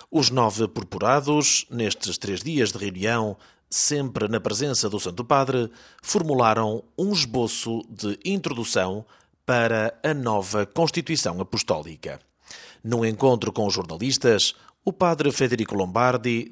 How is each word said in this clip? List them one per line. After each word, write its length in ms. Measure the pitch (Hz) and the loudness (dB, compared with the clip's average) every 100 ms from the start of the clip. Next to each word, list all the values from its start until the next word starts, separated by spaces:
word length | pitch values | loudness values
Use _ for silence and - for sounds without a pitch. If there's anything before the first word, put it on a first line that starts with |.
| - | -2
Os 180 | 160 117 | 2 2
nove 380 | 127 110 104 107 | 4 2 2 -2
purpurados, 1000 | 117 95 98 107 143 139 151 139 - - | -2 -8 -2 2 2 2 2 2 0 -2
nestes 480 | 120 104 - 98 - | -4 -4 -2 -6 -6
três 240 | 101 92 | -4 -6
dias 320 | 147 147 104 | -2 0 0
de 60 | 98 | 0
reunião, 580 | 101 92 107 117 107 95 - _ - | -6 -4 -2 0 -2 -6 -16 _ -6
sempre 580 | - - 147 131 123 104 | 0 0 0 -2 -2 -2
na 140 | 110 | 0
presença 480 | 107 107 143 123 104 | -2 -2 -2 0 0
do 100 | 101 | -2
Santo 240 | 92 87 | -4 -4
Padre, 480 | 117 139 135 127 113 - - _ | 2 2 2 0 -2 -8 -20 _
formularam 800 | - 208 156 131 113 110 107 113 - - | -2 -2 2 4 4 4 0 -4 -8 -4
um 160 | 196 | -2
esboço 680 | 180 123 123 113 - 117 113 - | 0 0 0 0 -2 -2 -6 -8
de 300 | 104 104 101 180 | -8 -6 -4 -4
introdução 800 | 196 - 120 107 104 92 104 - _ _ _ - | -4 -4 -4 -2 0 0 -4 -10 _ _ _ 0
para 520 | 123 117 110 110 - | 2 2 2 0 -2
a 100 | 151 | -4
nova 520 | 143 117 104 95 107 101 | -2 0 0 0 -2 -2
Constituição 760 | - 165 170 156 160 95 87 | 0 0 0 -2 -2 -2 -4
Apostólica. 800 | 95 110 - 78 80 76 - 67 _ _ - - - - | -4 -4 -2 -4 -4 -12 -12 -12 _ _ -20 -20 -20 -12
Num 220 | 113 117 113 | -2 0 0
encontro 480 | 104 135 117 110 | 2 4 4 0
com 120 | 113 101 | -2 -2
os 80 | |
jornalistas, 800 | 95 82 80 131 131 123 101 - - - _ | -2 -6 -4 -2 2 4 4 2 -4 -18 _
o 80 | 196 | -4
padre 400 | - 180 156 143 | 2 2 4 2
Federico 440 | - 127 117 104 101 | 2 0 0 -2 -2
Lombardi, 720 | 92 110 127 123 120 117 - | 0 2 2 2 0 -2 -4